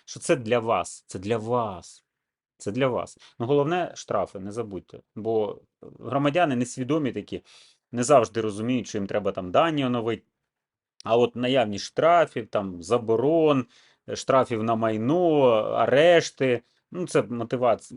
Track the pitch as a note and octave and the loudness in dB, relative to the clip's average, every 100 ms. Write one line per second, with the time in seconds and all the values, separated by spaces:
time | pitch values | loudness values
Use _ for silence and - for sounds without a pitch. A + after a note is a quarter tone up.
0 | - - - D#3 A2 A#2+ A2+ G2+ E2 - | -20 -12 -2 -2 0 0 2 -2 -2 -12
1 | _ G2 F#2+ A2+ A2 B2 A2 F2 - - | _ -12 -4 -4 -2 -2 -2 -8 -16 -20
2 | _ _ _ _ _ _ - A2+ C3+ G#2 | _ _ _ _ _ _ -8 -2 -2 -2
3 | F2 - - - A#2 C#3+ C#3+ F3+ E3+ - | -6 -14 -20 -8 0 0 0 -2 -4 -8
4 | - G#2+ F2 G2 G2 G#2+ G#2+ F#2 - - | -4 -4 -4 -8 -10 -8 -8 -10 -14 -20
5 | _ - G#2+ A2 G#2 - _ _ - - | _ -8 -2 -2 -2 -6 _ _ -20 -16
6 | - C3+ C#3+ E3 E3 B2 A#2+ - B2 D#3+ | -6 -2 0 0 0 0 -4 -6 -4 -2
7 | C3+ G#2 F#2+ F2+ - - - _ _ A#2 | -2 -6 -10 -12 -14 -20 -20 _ _ -6
8 | B2 C#3 G#2+ A2 A2 G2 A2+ B2+ G2 G#2+ | 4 4 4 -2 -6 -6 -4 -4 -4 -8
9 | G2 G#2+ G2 F#2+ F#2 A#2+ E3 D3 C3 B2 | -4 -4 -4 -6 -2 0 2 0 -2 -2
10 | A2+ A2 _ _ _ _ _ _ _ _ | -4 -6 _ _ _ _ _ _ _ _
11 | G#2 A#2 A#2+ A#2 B2 C3 G#2+ G2+ - - | 0 4 4 2 0 2 0 -4 -6 2
12 | D#3 F3 D3+ B2+ G#2+ A2 G2 F2 E2+ A#2 | 4 4 4 -2 -4 -4 -4 -10 0 0
13 | G#2+ A2+ C3+ E3 D#3 C#3 A#2 _ _ _ | 2 2 2 4 4 2 -2 _ _ _
14 | - A2 - C3 A#2+ A2+ A2 A2+ A2+ G#2+ | -12 -8 2 2 2 -2 0 0 0 0
15 | A#2 E3+ F3 D3+ C3 A2 G#2+ A2+ A#2 B2+ | 0 2 4 4 6 4 2 0 4 6
16 | E3+ E3+ D#3 - C3+ A#2+ - _ _ F3+ | 6 6 2 -2 0 0 -4 _ _ -10
17 | E3+ D3+ G#2 A#2+ A#2 B2+ B2 G#2 - | -2 -2 -2 -6 -6 0 2 2 -4